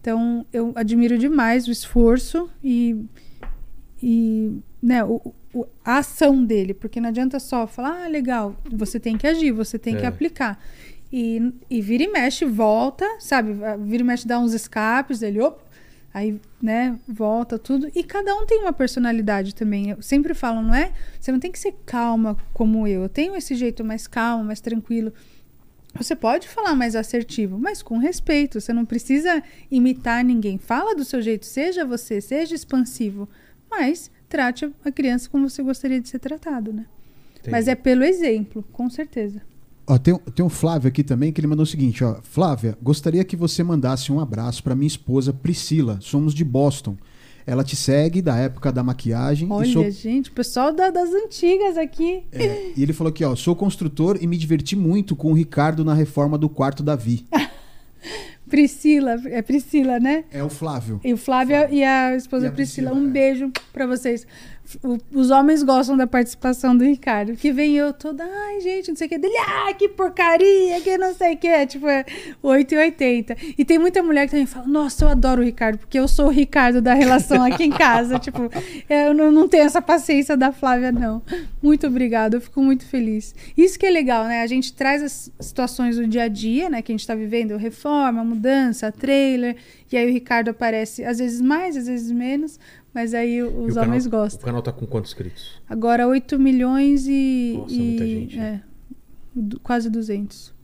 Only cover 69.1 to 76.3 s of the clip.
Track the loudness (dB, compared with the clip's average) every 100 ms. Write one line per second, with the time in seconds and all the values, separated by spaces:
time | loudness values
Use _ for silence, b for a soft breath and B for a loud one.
69.1 | -2 -2 0 -2 -2 -4 0 -2 0 -2
70.1 | 2 4 6 6 6 4 0 0 0 0
71.1 | 2 0 2 4 4 2 -2 0 0 -2
72.1 | B B B 2 4 4 2 2 2 0
73.1 | 0 -2 -10 -8 -2 4 4 4 2 2
74.1 | 2 2 2 0 -4 0 0 0 6 6
75.1 | 8 6 4 2 2 -2 -2 -2 0 4
76.1 | 6 6